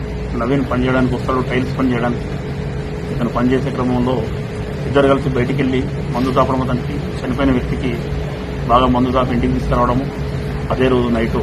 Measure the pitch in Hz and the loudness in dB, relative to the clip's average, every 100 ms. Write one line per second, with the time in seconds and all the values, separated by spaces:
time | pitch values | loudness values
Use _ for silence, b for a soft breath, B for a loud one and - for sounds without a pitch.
0 | - - - 120 120 139 127 127 127 127 | -4 -4 -4 -2 0 0 0 0 2 2
1 | 127 123 - 131 123 127 127 - 131 120 | 2 0 0 0 0 0 0 0 0 2
2 | 120 120 - - - - - - - - | 0 -2 -4 -6 -6 -6 -4 -4 -6 -6
3 | - - 117 117 123 131 139 131 127 123 | -4 -2 -2 0 2 2 0 -2 0 2
4 | 123 127 - - - - - - 139 135 | 2 0 -2 -4 -6 -6 -6 -4 0 4
5 | 139 139 147 127 123 139 131 127 131 - | 4 4 2 0 0 2 2 2 0 -2
6 | - 120 131 131 131 131 127 120 - - | -2 -2 0 2 2 2 0 -2 -2 -4
7 | - - 131 123 135 127 123 127 135 113 | -4 -4 -4 0 2 2 0 -2 -2 -2
8 | - - - - - - - 120 131 123 | -4 -4 -4 -6 -6 -4 2 4 4 4
9 | 127 127 131 120 127 127 - 127 120 123 | 2 2 2 2 2 0 0 2 2 0
10 | 139 - - - - - - 127 131 127 | -2 -4 -4 -4 -4 -4 -2 2 4 4
11 | 120 117 113 123 | 2 0 0 0